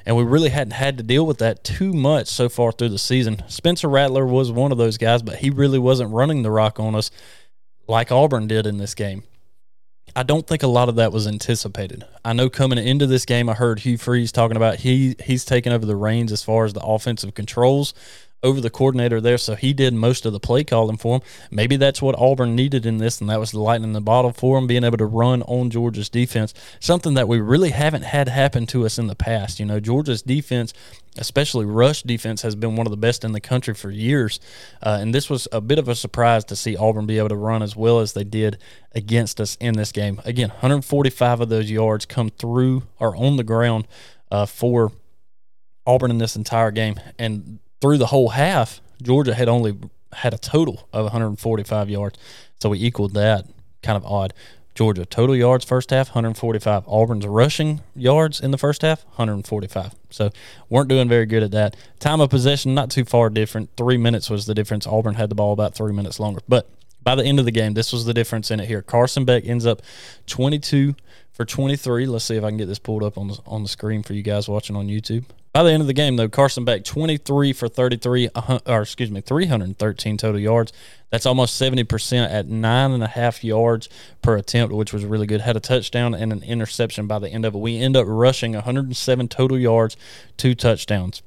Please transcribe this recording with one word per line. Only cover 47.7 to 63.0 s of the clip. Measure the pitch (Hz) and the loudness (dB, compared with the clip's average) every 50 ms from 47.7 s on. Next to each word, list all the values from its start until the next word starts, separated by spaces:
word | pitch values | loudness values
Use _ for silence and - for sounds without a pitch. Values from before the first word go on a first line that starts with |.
| - - | -6 0
through | - 139 147 | 2 4 4
the | 139 123 | 4 4
whole | 113 143 135 127 113 | 2 4 4 2 2
half, | 107 131 147 185 196 139 117 - - - - - - - | 2 0 0 2 2 0 0 -2 -4 -12 -20 -20 -20 -6
Georgia | 123 120 127 143 143 123 110 | 0 2 2 2 2 2 0
had | 120 127 117 | 0 2 2
only | 120 120 113 107 101 98 - - - - - - - | 2 2 2 0 -4 -6 -12 -18 -18 -20 -20 -18 -8
had | - - 120 113 | -4 -4 -4 -4
a | |
total | - - - - 156 165 127 - - - - - | -4 -4 0 2 2 2 0 -2 -6 -10 -8 -4
of | 110 110 | -4 -2
a | 104 | -2
hundred | 113 117 113 107 101 - | -2 -2 -2 -4 -4 -4
forty-five | - 117 113 107 101 - 110 107 101 101 | -2 -2 -2 -2 -2 -2 -2 -2 -2 -2
yards, | 101 101 101 101 - - - - - - - - - - | -4 -4 -6 -6 -8 -12 -18 -20 -20 -20 -20 -20 -10 -4
so | - 107 | -2 -2
we | 104 | -2
equaled | 90 110 120 123 - 101 98 101 | 0 -2 -2 -2 -2 -2 -2 0
that. | 104 104 110 107 95 - - - - - - - - | 2 2 2 2 0 -2 -8 -16 -20 -20 -20 -18 -8
Kind | - 117 107 | -4 -4 -4
of | 98 - | -2 -2
odd. | - 101 101 95 95 - - - - - - - - - | -4 -4 -2 -2 -4 -6 -12 -20 -20 -20 -20 -20 -8 -2
Georgia, | - 110 110 101 90 85 | 0 2 2 2 0 -4
total | - - 117 117 131 135 | -4 0 0 2 2 4
yards | 123 120 123 127 127 - | 4 4 4 4 2 0
first | - 127 127 - - | 0 -2 -2 0 0
half, | 135 131 135 - | 0 0 0 0
hundred | - 120 113 113 113 | -2 -2 -2 -2 -2
forty-five. | - 123 117 110 104 - 110 104 95 - | -4 -2 -2 -2 -2 0 0 0 0 0
Auburn's | - 104 107 113 113 117 104 101 | 0 2 2 2 2 0 -2 -2
rushing | 101 104 110 127 151 - - 156 156 151 151 - - - | 0 2 4 4 4 2 0 -2 -2 -2 -4 -8 -14 -6
yards | 135 123 127 143 156 160 156 147 - | 0 2 4 4 4 4 2 -2 -4
in | - 135 | -2 -2
the | 135 131 | -2 0
first | - 143 147 - - | 0 0 0 0 0
half, | 156 156 - - - - | 0 0 -2 -6 -8 -6
hundred | - 117 107 104 101 98 | -4 -2 -2 -2 -4 -6
forty-five. | - 107 104 98 101 - 104 101 107 - - - - | -4 -6 -6 -6 -6 -6 -6 -8 -8 -12 -18 -20 -10
So | - - 104 104 - - - - - - - - | -4 -2 -2 -2 -2 -6 -14 -20 -20 -20 -4 0
weren't | 113 131 143 127 | 2 2 4 4
doing | 135 131 123 120 | 4 4 4 6
very | 120 120 113 | 4 4 4
good | 107 113 113 | 4 2 2
at | 107 101 101 | 2 2 2
that. | 107 107 101 - - - - - | 2 0 0 -2 -6 -18 -20 -8
Time | - - 147 156 160 | -4 -2 0 2 2
of | 147 131 | 4 4
possession, | 143 131 123 139 143 139 - 131 131 | 4 4 4 2 2 0 0 0 0
not | 143 123 131 | 0 -2 -2
too | - 135 | -2 -2